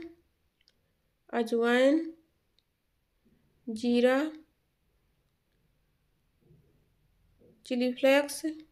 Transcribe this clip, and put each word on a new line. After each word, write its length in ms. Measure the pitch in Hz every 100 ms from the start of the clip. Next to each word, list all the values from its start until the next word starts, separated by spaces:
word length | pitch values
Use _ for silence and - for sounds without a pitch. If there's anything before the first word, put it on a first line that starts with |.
| - - _ _ _ _ _ _ _ _ _ _ _
अजवाइन, 680 | 240 226 233 233 240 269 320 330 - _ _ _ _ _ _ _ _ _ _ _ _ _ _ -
जीरा, 520 | 220 240 240 247 262 311 - - _ _ _ _ _ _ _ _ _ _ _ _ _ _ _ _ _ _ _ _ _ _ _ _ _ _ _ _ _ _ _ -
चिली 260 | 254 247
फ्लेक्स 480 | 247 269 277 285 - 311 - -